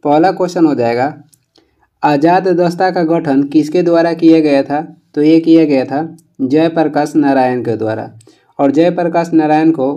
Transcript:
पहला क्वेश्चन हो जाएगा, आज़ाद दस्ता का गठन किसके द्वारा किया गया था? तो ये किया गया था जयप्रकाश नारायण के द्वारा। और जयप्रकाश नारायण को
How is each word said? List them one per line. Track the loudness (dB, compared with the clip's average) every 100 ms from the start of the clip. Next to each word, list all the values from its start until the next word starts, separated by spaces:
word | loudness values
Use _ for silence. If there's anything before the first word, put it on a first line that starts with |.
पहला | 0 2 2
क्वेश्चन | 0 -4 0 0
हो | 2
जाएगा, | -2 0 -4 -6 -20 _ _ _ _ _ _ _
आज़ाद | -2 2 2 2 0 0
दस्ता | 0 0 -2
का | 0 -2
गठन | -2 0 -2 0
किसके | 0 0 -2
द्वारा | 0 2 0 2
किया | 4 4
गया | 4 0
था? | -2 -4 -6 -14 _ -2
तो |
ये | 2 2
किया | 4 2 4
गया | 0 -2
था | -6 -8 -14 _ _
जयप्रकाश | -2 0 0 0 -2 -2 -2 0
नारायण | 0 2 0 -2
के | -4 -4
द्वारा। | -4 -6 -10 -16 -20 _ _ _
और | 0
जयप्रकाश | 2 0 0 -4 -2 0
नारायण | 0 2 2 2
को | 0 -2